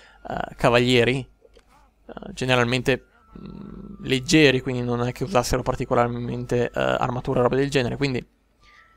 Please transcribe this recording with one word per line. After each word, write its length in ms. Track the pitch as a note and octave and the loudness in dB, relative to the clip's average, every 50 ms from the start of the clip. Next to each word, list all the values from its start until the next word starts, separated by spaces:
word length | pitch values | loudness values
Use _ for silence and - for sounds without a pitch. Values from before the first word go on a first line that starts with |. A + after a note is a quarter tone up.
| - - - _ _ - | -20 -20 -20 _ _ -10
eh, 280 | - - - - - | -8 -8 -8 -8 -8
cavalieri, 640 | - - C3+ A#2 B2 B2 B2 B2+ A#2+ A#2 A#2+ B2+ C3+ | 0 2 4 4 4 4 4 4 4 4 4 2 -2
eh, 920 | B2 - _ _ _ - _ - _ _ _ _ _ _ _ _ _ - - - - - - | -4 -10 _ _ _ -20 _ -20 _ _ _ _ _ _ _ _ _ -20 -18 -16 -16 -14 -8
generalmente, 720 | - C3 B2+ B2+ B2 A#2+ A#2 B2 B2+ B2 C#3 C3 A#2+ - _ _ _ _ _ - - | -6 0 2 4 4 4 2 2 0 2 0 0 0 -2 _ _ _ _ _ -20 -20
mm, 680 | - - - - - - - - - - - - - | -18 -16 -16 -16 -16 -16 -16 -16 -16 -18 -18 -12 -4
leggeri, 580 | - C3+ C3 B2+ C3 D#3+ D#3+ D#3 C3+ B2+ B2+ | -2 -2 -2 0 4 4 6 6 6 4 2
quindi 200 | - C#3 B2+ B2 B2 | -2 -2 -4 -4 -2
non 180 | B2 A#2+ A#2+ | -2 -2 -2
è 100 | A#2+ B2 | -2 -4
che 120 | B2 - C3+ | -4 -6 -6
usassero 400 | - G2 B2 A#2+ - - B2+ A#2+ | 0 0 0 0 2 -2 -2 -2
particolarmente, 1040 | C3+ B2+ - C3+ - C3 A#2+ A#2+ A#2+ A#2+ A#2+ A#2+ A#2+ B2 B2 B2 B2 B2+ A#2+ A#2 - | -2 -4 -4 -2 0 2 2 2 2 0 -6 -6 -6 -6 -6 -4 -2 0 0 0 -2
eh, 100 | - C3+ | -2 -2
armature 600 | - C3 B2+ - A#2+ B2+ A#2+ - - - C3 C3 | 0 0 0 0 -2 -2 -4 -6 -4 -2 0 2
o 40 | B2 | 2
robe 140 | A#2+ B2 C3 | 2 2 2
del 120 | C#3 C#3+ | 0 0
genere, 280 | C3+ C#3 B2 A#2 B2 B2 | 0 0 0 0 -2 -2
quindi 260 | C#3 C#3+ B2+ - - _ _ _ _ _ _ _ _ _ _ - _ _ _ | -2 -2 -2 -4 -6 _ _ _ _ _ _ _ _ _ _ -20 _ _ _